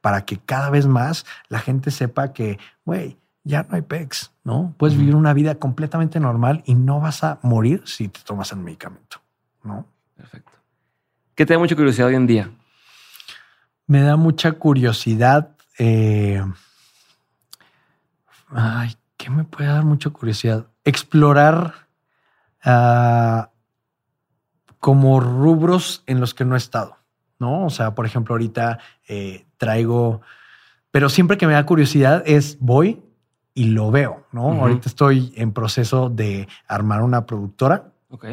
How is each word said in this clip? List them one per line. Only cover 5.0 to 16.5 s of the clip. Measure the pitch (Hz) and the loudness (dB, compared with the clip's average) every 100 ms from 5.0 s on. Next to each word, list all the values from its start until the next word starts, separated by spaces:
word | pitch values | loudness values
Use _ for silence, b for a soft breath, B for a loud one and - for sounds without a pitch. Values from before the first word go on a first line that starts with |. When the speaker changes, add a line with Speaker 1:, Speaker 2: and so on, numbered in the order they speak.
Speaker 1:
vivir | 143 147 | 2 4
una | 156 | 2
vida | 143 151 151 | 2 0 -2
completamente | 139 123 156 165 160 165 | -6 -6 -6 -2 -2 -2
normal | 139 117 120 156 - | -2 0 0 -2 0
y | |
no | 123 131 143 | 2 2 0
vas | 156 143 | -4 -4
a | 156 147 | -6 -4
morir | 127 113 113 185 | -2 0 0 -2
si | - - 104 | -6 -12 -12
te | - | -12
tomas | - 104 98 | -12 -10 -10
el | 98 | -12
medicamento, | 87 82 - 92 _ - _ _ _ _ | -14 -16 -20 -20 _ -20 _ _ _ _
¿no? | 107 104 - _ _ _ | -16 -14 -16 _ _ _
Speaker 2:
Perfecto. | - - _ _ _ _ _ _ _ _ _ - | -20 -20 _ _ _ _ _ _ _ _ _ -4
¿Qué | 156 | 2
te | |
da | 165 | 2
mucha | 170 160 | 2 2
curiosidad | 143 113 123 | 2 2 2
hoy | 131 | 2
en | 123 | 2
día? | 117 98 - _ B B B B B B B B B B _ - | 2 0 -12 _ B B B B B B B B B B _ 2
Speaker 1:
Me | 143 | 4
da | 143 151 | 4 4
mucha | 165 160 160 | 2 2 -2
curiosidad, | 156 156 135 123 107 - 110 123 147 151 _ _ - | 0 2 4 2 -2 -2 2 4 2 0 _ _ -2
eh, | 117 110 110 104 101 98 95 | 0 2 2 0 0 -2 -6